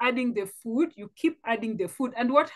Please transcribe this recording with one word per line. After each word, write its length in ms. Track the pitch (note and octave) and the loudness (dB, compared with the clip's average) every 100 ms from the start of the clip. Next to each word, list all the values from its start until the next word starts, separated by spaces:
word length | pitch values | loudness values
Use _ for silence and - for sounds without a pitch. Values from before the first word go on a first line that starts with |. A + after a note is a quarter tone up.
adding 320 | B3 B3 B3 | 0 2 0
the 160 | G#3+ F#3+ - | -2 -4 -8
food, 280 | A3+ A#3+ E4 - | -4 0 0 -2
you 160 | G#3 | -18
keep 240 | - E4 - | -2 -2 -2
adding 320 | A3+ A3+ A3 G3 | -4 -2 -2 -4
the 100 | F3 | -4
food. 280 | - B3+ A3+ | -2 -4 0
And 160 | A#3+ | 2
what 180 | C#4+ D#4+ | 4 2